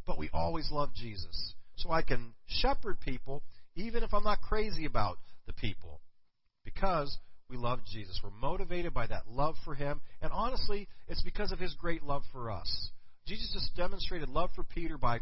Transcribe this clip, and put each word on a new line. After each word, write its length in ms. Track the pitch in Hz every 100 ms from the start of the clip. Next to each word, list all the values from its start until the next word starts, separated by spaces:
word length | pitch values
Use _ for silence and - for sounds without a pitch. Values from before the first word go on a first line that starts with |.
but 140 | - 175
we 100 | 156
always 380 | 165 165 165 147
love 220 | 151 143
Jesus. 600 | - 120 101 90 - - - - -
So 160 | 185
I 100 | 165
can 320 | 160 123 120 - -
shepherd 520 | - 240 269 220 -
people 440 | - 127 - 143 - - - -
even 260 | 220 226
if 100 | 220
I'm 120 | 208
not 180 | 208 196
crazy 420 | - 214 214 180
about 340 | 151 117 104 90 - - -
the 60 |
people 480 | - 110 92 87 - - - _ _ _ _
because 520 | - - 196 170 139 - - - -
we 80 | 123
love 240 | 120 127 -
Jesus. 300 | 113 95 95
We're 80 | 104
motivated 640 | - 131 180 175 175 175
by 140 | 127 113
that 220 | - -
love 260 | 120 147 156
for 100 | 170
him, 280 | 139 143 143 - -
and 100 | 156
honestly, 560 | - 226 277 - 202 202 - -
it's 160 | 170
because 300 | 175 - 202
of 60 | 180
his 160 | 180
great 280 | - 170 165
love 220 | 147 143 -
for 180 | 131 117
us. 400 | 98 - 110 - - - - -
Jesus 240 | 214 -
just 200 | 202 - -
demonstrated 520 | 180 190 - 175 143
love 220 | 139 175
for 100 | -
Peter 340 | - - 165 156
by 220 | 123 117